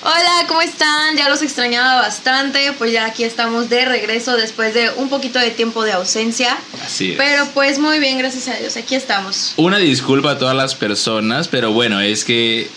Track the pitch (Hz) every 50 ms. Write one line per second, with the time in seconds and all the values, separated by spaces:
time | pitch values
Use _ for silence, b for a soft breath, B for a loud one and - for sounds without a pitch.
0 | - 302 320 339 349 349 349 349 339 339 - 330 330 349 - - 311 302 302 302
1 | 302 311 311 294 294 277 277 285 302 285 - - 247 240 240 240 247 262 262 254
2 | 226 208 208 - - 262 254 269 277 277 254 277 277 285 277 277 233 226 233 226
3 | 220 220 220 - 233 226 226 - 233 233 226 233 240 226 233 240 254 254 247 226
4 | 208 208 220 233 233 254 247 233 220 226 - - 220 220 214 233 233 226 - -
5 | 269 269 277 277 240 254 240 254 247 233 226 - 233 226 226 226 220 214 202 180
6 | 185 202 - 220 220 233 226 - 247 240 254 294 - - - - - - - -
7 | 285 285 262 247 269 285 285 285 285 285 - 277 277 277 285 277 294 302 311 311
8 | 294 269 262 262 254 262 254 262 - 254 233 220 226 - - 233 226 - 262 269
9 | 262 - 220 196 196 196 190 - - - - - 156 180 196 208 190 156 131 127
10 | - - 135 135 143 151 139 127 127 131 131 135 135 131 - - - 107 104 101
11 | - 113 113 107 107 110 117 139 170 165 - 131 117 110 107 113 120 117 104 98
12 | 101 104 107 107 - - 120 117 117 113 113 113 107 - -